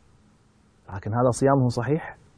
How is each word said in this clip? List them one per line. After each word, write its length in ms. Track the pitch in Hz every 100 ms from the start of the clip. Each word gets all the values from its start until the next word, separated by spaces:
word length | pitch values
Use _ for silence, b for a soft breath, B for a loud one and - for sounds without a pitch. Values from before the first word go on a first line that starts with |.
| _ _ _ _ _ _ _ _ -
لكن 160 | 95 107
هذا 160 | 117 127
صيامه 380 | 113 135 139 123
صحيح 480 | 117 117 156 - - _